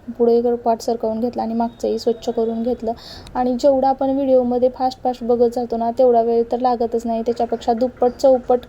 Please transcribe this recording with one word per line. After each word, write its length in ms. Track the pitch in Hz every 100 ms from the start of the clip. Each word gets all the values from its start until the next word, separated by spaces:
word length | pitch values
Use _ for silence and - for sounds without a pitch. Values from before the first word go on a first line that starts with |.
| - 233
पुढे 240 | 233 233
कपाट 400 | 240 240 240 226
सरकावून 380 | - 226 220 220
घेतलं 220 | 240 226
आणि 120 | 220
मागचंही 460 | 226 233 - 214 220
स्वच्छ 300 | 240 226 254
करून 340 | 233 226 226
घेतलं. 280 | 233 240 220 233 - - - 254
आणि 200 | 247 240
जेवढा 300 | 285 269 269
आपण 200 | 269 269
व्हिडिओमध्ये 600 | 269 269 254 240 247 254
फास्ट 340 | 254 254 254
फास्ट 200 | 262 247
बघत 260 | 233 240 240 247
जातो 220 | 233 233
ना, 140 | 233
तेवढा 300 | 233 254 233
वेळ 220 | 233 233 233
तर 80 | 240
लागतच 460 | 254 240 233 233 233
नाही, 160 | 226
त्याच्यापेक्षा 520 | 226 233 233 233 -
दुप्पट 380 | 226 254 - 247
चौपट 480 | 247 269 254 247 247